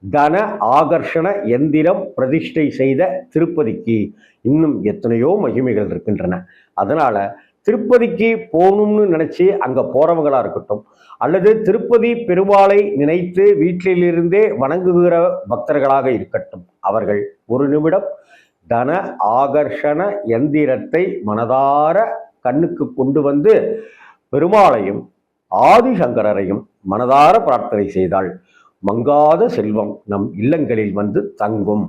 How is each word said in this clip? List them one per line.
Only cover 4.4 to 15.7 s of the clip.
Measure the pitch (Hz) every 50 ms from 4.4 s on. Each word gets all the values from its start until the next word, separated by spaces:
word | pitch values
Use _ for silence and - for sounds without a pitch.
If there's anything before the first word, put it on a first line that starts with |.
| _
இன்னும் | 117 139 156 160 151 135 107 90 104
எத்தனையோ | 202 208 - 113 117 113 120 147 185 214 190
மகிமைகள் | 131 101 117 131 127 113 107 107 92 87
இருக்கின்றன. | 87 - - 104 - 92 90 92 90 - _ _ _ _ _ _
அதனால | - 98 - 143 160 151 127 110 101 98 101 - - _ _ _ _ _
திருப்பதிக்கு | - 226 247 - - 247 240 226 226 - - 214 226 226 208 - - -
போகணும்னு | 160 175 190 196 208 214 208 208 214 208 196 170
நினைச்சு | 156 160 151 - - 180 190 196 - -
அங்க | 123 131 131 123 - -
போறவங்களா | 123 151 160 170 165 151 147 139 131 110
இருக்கட்டும், | 101 - - 87 _ 107 107 107 _ _ _ _ _ - -
அல்லது | 113 127 165 190 175 208 220 220 214
திருப்பதி | 170 202 233 - - 233 233 220 233 233 233 - -
பெருமாளை | 180 180 190 196 202 196 196 196 202 202 208 208 - 139
நினைத்து | 143 147 160 180 180 180 180 185 196 208 202 -
வீட்டிலிருந்தே | 156 180 180 180 180 190 185 175 175 175 170 170 170 175 170 202 214 208 - 120 127
வணங்குகிற | 135 156 180 185 180 180 175 175 175 170 170 170 180 180 175 185 -
பக்தர்களாக | 120 - - -